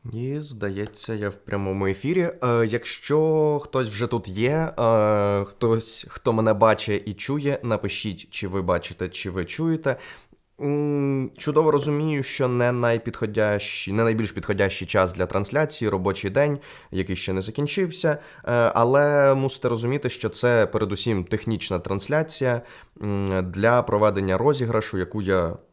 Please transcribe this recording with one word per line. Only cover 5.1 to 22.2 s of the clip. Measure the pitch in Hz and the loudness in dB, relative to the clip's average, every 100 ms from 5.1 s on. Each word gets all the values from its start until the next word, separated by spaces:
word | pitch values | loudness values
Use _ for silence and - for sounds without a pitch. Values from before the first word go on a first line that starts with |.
| 107 101 101 98 | 4 2 0 -2
хтось, | - 120 113 - - - | -2 0 0 -2 -10 -10
хто | - - | -4 0
мене | 113 110 | 2 2
бачить | 104 110 107 - 101 - | 6 6 6 0 -2 -4
і | |
чує, | 98 - 143 143 139 | -8 -4 -2 -2 -2
напишіть, | 117 107 101 - 107 87 - | -2 -2 -2 -4 -6 -8 -12
чи | - 98 | -8 -4
ви | 95 | -2
бачите, | 90 87 - - 90 | 0 0 -2 -8 -8
чи | - 98 | -6 -6
ви | 92 85 | -6 -6
чуєте. | - 165 160 143 123 - - _ _ _ _ | -4 -2 0 -2 -4 -8 -20 _ _ _ _
М, | 143 147 147 147 139 135 131 - | -2 -2 0 0 0 0 -4 -6
чудово | - 147 160 | 0 2 4
розумію, | 151 143 147 156 147 | 2 0 -2 0 -2
що | 131 - 127 | -4 -2 0
не | 123 120 | 2 2
найпідходящий, | 123 120 117 117 - 110 107 107 104 - - - | 2 0 0 -2 -6 -4 0 2 0 -4 -8 -4
не | 104 | 0
найбільш | 117 110 104 | 2 2 -2
підходящий | - 85 101 98 - 90 | -4 -4 0 0 0 -2
час | 104 92 | 2 2
для | 87 90 | 0 -2
трансляції, | 98 101 135 151 - 110 | -2 -2 0 -2 -2 -2
робочий | 98 95 95 98 | 0 0 -2 -2
день, | 113 147 143 - - - | 0 0 0 -8 -20 -8
який | 92 95 90 | -6 -4 -4
ще | - | -2
не | 95 | -4
закінчився. | 95 123 147 - 185 165 160 147 - - - | -4 -4 -2 -2 -2 0 -2 -2 -8 -12 -2
Е, | 120 117 - | 2 4 4
але | 120 139 147 143 139 135 | 4 4 4 6 4 4
мусите | 135 - 123 | 0 -2 -2
розуміти, | 117 120 143 127 | 0 -2 -2 -4
що | - 107 | -4 -6
це | - 123 117 104 | 0 4 4 4
передусім | 110 104 98 120 101 | 2 -2 -2 0 0
технічна | 87 107 - 107 - 92 | 0 -2 -2 -4 -2 -4
трансляція, | - 98 - 151 | -2 -4 0 -2